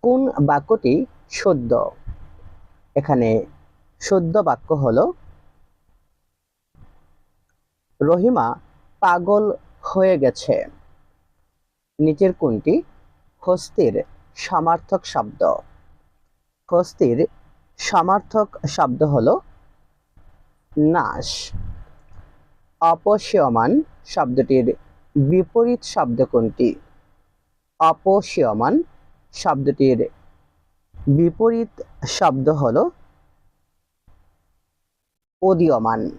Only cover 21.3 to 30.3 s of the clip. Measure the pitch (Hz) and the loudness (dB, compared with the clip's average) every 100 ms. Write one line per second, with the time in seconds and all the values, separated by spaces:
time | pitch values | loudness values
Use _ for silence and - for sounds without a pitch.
21.3 | - - - - - - - _ - - | -12 -10 -10 -10 -14 -18 -20 _ -20 -20
22.3 | _ _ _ _ _ 165 165 - 208 - | _ _ _ _ _ 0 0 0 0 0
23.3 | 202 139 113 117 262 311 - - - 139 | 2 2 2 2 2 -2 -14 -10 -4 -2
24.3 | 127 - 131 120 - - - _ 147 139 | 0 2 2 2 -2 -8 -20 _ -2 2
25.3 | 180 175 233 233 247 - - 139 117 127 | 2 0 0 0 -2 -4 -4 -4 -2 0
26.3 | 123 113 - 120 - - _ _ _ _ | 0 0 0 0 0 -12 _ _ _ _
27.3 | _ _ _ _ _ 160 160 190 196 - | _ _ _ _ _ 0 0 2 0 0
28.3 | - 127 107 123 262 339 - _ _ _ | -2 0 0 0 0 -2 -12 _ _ _
29.3 | - 185 143 139 139 135 120 120 - - | -8 -4 -2 -2 0 2 2 -2 -8 -20